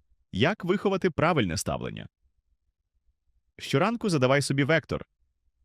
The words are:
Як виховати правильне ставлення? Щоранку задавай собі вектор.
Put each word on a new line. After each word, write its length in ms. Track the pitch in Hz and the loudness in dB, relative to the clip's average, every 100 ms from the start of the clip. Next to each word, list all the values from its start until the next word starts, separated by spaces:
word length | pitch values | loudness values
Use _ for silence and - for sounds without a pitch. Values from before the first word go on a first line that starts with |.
| _ _ _ | _ _ _
Як 340 | 90 139 214 175 | -2 0 0 -2
виховати 440 | 196 208 190 185 | 0 0 0 -2
правильне 480 | 139 156 160 95 80 | 0 2 2 0 -2
ставлення? 500 | - 65 62 53 52 _ _ _ _ _ _ _ _ _ _ _ _ _ _ - | -4 -4 -6 -10 -16 _ _ _ _ _ _ _ _ _ _ _ _ _ _ -16
Щоранку 520 | - 139 196 233 214 | -2 0 0 0 0
задавай 320 | 156 127 143 | 2 4 4
собі 220 | - 139 | 2 0
вектор. 420 | 139 160 - 73 - _ _ _ _ _ | 2 0 0 -8 -8 _ _ _ _ _